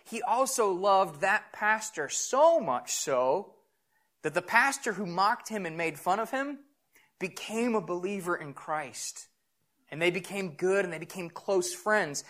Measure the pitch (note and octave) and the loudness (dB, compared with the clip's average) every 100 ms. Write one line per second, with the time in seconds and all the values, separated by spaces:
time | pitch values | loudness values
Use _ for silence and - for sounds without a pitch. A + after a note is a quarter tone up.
0 | - A3+ F3+ A3+ C4 - G#3 F3+ G3+ G3 | -10 -6 0 2 2 2 2 2 4 6
1 | F#3+ D3 F#3+ G#3 - - G#3+ A3 - - | 4 0 0 0 -2 -4 0 0 -2 -6
2 | C#3 - - B3+ D#4+ E4 F3 B2 - - | -4 -4 0 6 6 6 2 -2 -2 -4
3 | - C3 B2+ E3 G3+ - _ _ _ _ | 0 2 4 2 -2 -14 _ _ _ _
4 | _ _ D#3 D#3 F3 A3 C#4 C4+ A#3+ F#3 | _ _ -4 -2 2 4 4 0 -4 -4
5 | F#3 F3 G3 A#3 - A3 F3 D#3+ E3 D#3 | -4 0 2 0 -4 -6 -6 -4 -4 -2
6 | - G3 A3 C4 C#4 C#4+ - _ _ _ | 0 0 0 -4 -4 -8 -16 _ _ _
7 | _ - F#3 - - A3 A#3+ A3 E3 F3 | _ -10 -10 -8 -8 -2 0 0 -2 -4
8 | F#3 G3+ F3 F3 D3+ C3+ - D#3 C#3 - | -4 -4 -2 -4 -4 -12 -6 -4 -4 -8
9 | - - - _ _ _ _ _ - D3 | -12 -12 -16 _ _ _ _ _ -14 -2
10 | F3 F3 F3 G3 F#3+ C#3+ F#3 G3 F#3 D#3+ | 0 0 -2 -6 -6 -2 2 2 2 -2
11 | E3 F#3+ E3+ - - G3 F3+ - G#3+ G#3+ | -10 -8 -10 -8 0 0 0 -2 2 2
12 | E3 C#3+ - | 2 -4 -10